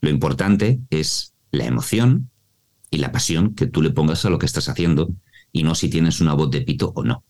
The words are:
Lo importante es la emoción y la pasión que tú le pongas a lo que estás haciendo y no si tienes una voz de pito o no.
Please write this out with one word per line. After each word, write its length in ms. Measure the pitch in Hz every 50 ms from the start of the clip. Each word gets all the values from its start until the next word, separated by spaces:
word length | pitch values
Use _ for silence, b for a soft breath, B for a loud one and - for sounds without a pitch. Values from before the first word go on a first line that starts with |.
Lo 80 | - 78
importante 680 | 76 69 69 78 71 65 92 98 104 101 104 107 131 127 127 -
es 440 | - 78 78 78 - - - - _ _ _ _
la 140 | - 67 58
emoción 640 | 58 - 120 - - - 107 117 120 131 - 127 - _ _ _ _ _ _ _ _ _ _ _ -
y 80 | -
la 140 | 78 71 65
pasión 420 | 64 64 - - 82 80 87 107 107
que 140 | - -
tú 140 | 67 - -
le 100 | 78 78
pongas 340 | 76 - 78 76 78 85 -
a 40 | -
lo 100 | 90 78
que 60 | -
estás 240 | 71 - - - -
haciendo 400 | - - 85 85 82 71 80 82 85 - b b b b b b
y 120 | _ - 80
no 120 | 78 82
si 140 | 82 - 80
tienes 320 | - 80 82 82 73 -
una 120 | 85 80 73
voz 180 | 71 78 73
de 100 | 65 71
pito 300 | 65 62 71 65 - - -
o 80 | - 60
no. 200 | 57 60 - - _